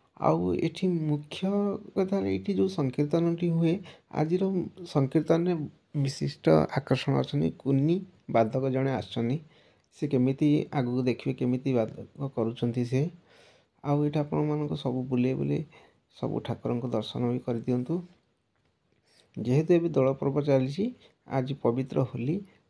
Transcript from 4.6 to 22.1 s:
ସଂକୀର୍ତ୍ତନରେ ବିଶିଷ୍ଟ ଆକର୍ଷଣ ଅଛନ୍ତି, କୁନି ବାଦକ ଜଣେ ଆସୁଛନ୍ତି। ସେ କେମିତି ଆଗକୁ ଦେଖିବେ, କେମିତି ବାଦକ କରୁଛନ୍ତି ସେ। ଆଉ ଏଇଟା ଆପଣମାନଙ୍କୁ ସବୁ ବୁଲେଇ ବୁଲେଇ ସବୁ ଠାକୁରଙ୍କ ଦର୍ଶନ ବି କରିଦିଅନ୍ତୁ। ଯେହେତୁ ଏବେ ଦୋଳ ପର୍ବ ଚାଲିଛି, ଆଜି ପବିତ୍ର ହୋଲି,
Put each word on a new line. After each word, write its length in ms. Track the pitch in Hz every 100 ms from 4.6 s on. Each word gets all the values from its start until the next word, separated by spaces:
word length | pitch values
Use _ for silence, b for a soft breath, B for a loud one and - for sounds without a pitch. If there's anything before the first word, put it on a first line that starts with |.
| - - 170
ସଂକୀର୍ତ୍ତନରେ 680 | 143 135 160 151 165 175 165 147 - _ 147
ବିଶିଷ୍ଟ 500 | 139 - 143 - 160 156 143 143
ଆକର୍ଷଣ 360 | - 127 - 135
ଅଛନ୍ତି, 300 | 127 143 - -
କୁନି 380 | 131 135 151 185 - - -
ବାଦକ 320 | 113 110 135 135
ଜଣେ 200 | 131 135
ଆସୁଛନ୍ତି। 460 | 127 - 120 117 156 - b b b b -
ସେ 60 | 147
କେମିତି 400 | 127 127 135 151 151 -
ଆଗକୁ 280 | 147 123 123
ଦେଖିବେ, 300 | 127 117 139
କେମିତି 360 | 131 123 127 135
ବାଦକ 560 | 123 107 - 104 - 139
କରୁଛନ୍ତି 540 | - 113 120 120 123
ସେ। 180 | 120 131 170 - b b b b b _
ଆଉ 140 | 147 147
ଏଇଟା 160 | 147 151
ଆପଣମାନଙ୍କୁ 560 | 147 151 151 151 151 151
ସବୁ 240 | 131 127
ବୁଲେଇ 320 | 127 127 127
ବୁଲେଇ 280 | 131 143 143 151 b b b _ -
ସବୁ 240 | 117 107
ଠାକୁରଙ୍କ 480 | - 113 120 120 123
ଦର୍ଶନ 380 | 117 107 123 120
ବି 80 | 123
କରିଦିଅନ୍ତୁ। 560 | 127 117 123 123 123 175 175 _ _ _ _ _ _ _ _ _ b b b -
ଯେହେତୁ 380 | 110 139 160
ଏବେ 140 | 175 165
ଦୋଳ 220 | 143 131
ପର୍ବ 300 | 139 143 143
ଚାଲିଛି, 420 | 147 135 131 151 240 - b b -
ଆଜି 260 | 135 131
ପବିତ୍ର 500 | 143 120 123 127 139
ହୋଲି, 320 | 127